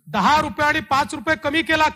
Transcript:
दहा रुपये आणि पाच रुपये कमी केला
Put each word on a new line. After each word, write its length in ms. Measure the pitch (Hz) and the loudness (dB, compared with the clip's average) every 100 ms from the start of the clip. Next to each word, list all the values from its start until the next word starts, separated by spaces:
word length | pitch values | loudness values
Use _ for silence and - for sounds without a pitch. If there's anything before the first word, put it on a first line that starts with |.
| - | -8
दहा 320 | 202 202 302 | 0 2 2
रुपये 240 | 302 - 294 | 0 0 0
आणि 140 | 302 | 0
पाच 340 | 208 269 294 | 0 -2 -2
रुपये 220 | 302 247 311 | -4 -4 -2
कमी 260 | 294 294 | -2 -2
केला 260 | - 320 311 | 0 2 0